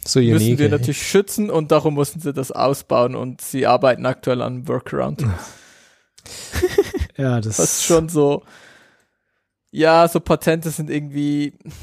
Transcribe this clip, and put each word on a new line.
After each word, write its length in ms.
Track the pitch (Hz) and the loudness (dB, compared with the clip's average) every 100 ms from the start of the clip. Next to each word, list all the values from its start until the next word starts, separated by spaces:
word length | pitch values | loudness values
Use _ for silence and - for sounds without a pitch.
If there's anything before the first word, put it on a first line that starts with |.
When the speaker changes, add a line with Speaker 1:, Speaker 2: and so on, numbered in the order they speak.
| - | -2
Speaker 1:
So 140 | 135 | 2
Speaker 2:
müssen 160 | 120 - | 4 4
Speaker 1:
unique, 220 | 110 135 | 4 2
Speaker 2:
wir 80 | 147 | 2
Speaker 1:
ey. 40 | |
Speaker 2:
natürlich 340 | 147 123 143 - | 2 -2 -4 0
schützen 440 | 196 202 - 208 | 0 2 -2 -2
und 200 | 160 151 | -2 2
darum 220 | 156 156 | 2 2
mussten 260 | 143 143 160 | 0 -2 -4
sie 120 | 160 | -8
das 180 | 139 131 | -6 -6
ausbauen 640 | - 127 139 - 123 123 | -2 0 0 0 0 0
und 280 | 123 127 123 | -2 -8 -10
sie 240 | - 135 117 | -8 0 2
arbeiten 400 | 123 135 117 127 | 4 4 2 -2
aktuell 340 | 131 - 123 | -4 -2 -2
an 140 | 117 | -4
einem 140 | 127 123 | -6 -6
Workaround. 540 | 123 - 139 131 151 123 | -6 -6 -4 -4 -2 -4
Speaker 3:
<laughs> 60 | 87 - - - _ _ _ _ _ - - - - 359 - - 392 - - | -4 -8 -20 -20 _ _ _ _ _ -20 -18 -12 -2 0 0 0 -2 -6 -2
Ja, 240 | 131 120 | 0 0
das 180 | 110 104 | -2 0
Speaker 2:
Was 260 | 165 - | 0 0
schon 240 | - 165 160 | 2 2 2
so, 340 | 160 143 143 - - - - _ _ _ _ _ _ _ _ _ | 2 2 0 -6 -20 -20 -20 _ _ _ _ _ _ _ _ _
ja, 360 | 143 156 165 170 | 0 4 6 4
so 120 | 165 | 2
Patente 500 | - 156 - 165 165 | 0 0 0 -2 -2
sind 200 | 147 151 | -8 -6
irgendwie, 640 | 147 147 143 147 147 147 - - - | -6 -6 -4 -2 -2 -4 -8 -20 -20